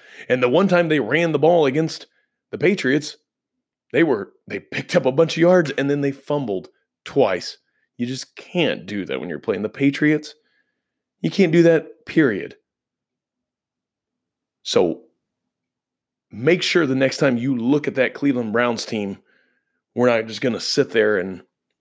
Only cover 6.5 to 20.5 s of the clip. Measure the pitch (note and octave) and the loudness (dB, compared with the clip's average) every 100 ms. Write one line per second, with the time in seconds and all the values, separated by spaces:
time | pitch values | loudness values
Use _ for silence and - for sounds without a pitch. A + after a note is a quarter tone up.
6.5 | F#2+ - _ _ _ - C#3 A2+ F2+ - | -6 -8 _ _ _ -6 2 2 2 -6
7.5 | - _ _ _ - A#2+ C3 - - - | -16 _ _ _ -10 -8 -8 -12 -18 -8
8.5 | F3+ C#3+ D#2+ F2+ G#2 D#2+ C2 D#2+ D2+ - | -2 -2 -2 -8 -8 -6 -6 -8 -8 -4
9.5 | F#2+ G#2+ - C#3 C#3 D3+ D3+ D3+ - _ | -4 -4 -2 -2 0 0 0 -4 -20 _
10.5 | _ _ _ _ _ _ _ E3 - F3+ | _ _ _ _ _ _ _ -4 0 2
11.5 | E3+ E3 E3 - - - E3 C#3+ G2 - | 6 6 4 0 -20 -4 2 2 0 -8
12.5 | - _ _ _ _ _ _ _ _ _ | -16 _ _ _ _ _ _ _ _ _
13.5 | _ _ _ _ _ _ _ _ _ _ | _ _ _ _ _ _ _ _ _ _
14.5 | _ - A2+ F2+ D2 - _ _ _ _ | _ -2 0 0 -2 -10 _ _ _ _
15.5 | _ _ _ _ _ _ _ _ G#2 C3 | _ _ _ _ _ _ _ _ -4 0
16.5 | F3 - F3+ D3 C3 C3+ - C#3+ A#2+ B2+ | 0 0 0 0 0 -2 0 0 0 -2
17.5 | B2+ A#2 D3 C#3+ B2+ A#2+ - C#3+ B2 A2+ | -2 0 0 0 -2 -2 -2 -2 -2 -2
18.5 | A2 B2 A2+ - A2+ G2 G2 _ _ _ | 0 0 -2 -6 -6 -6 -10 _ _ _
19.5 | _ _ _ _ - B2 A#2 A2+ G2+ C3 | _ _ _ _ -2 2 2 -2 -4 -4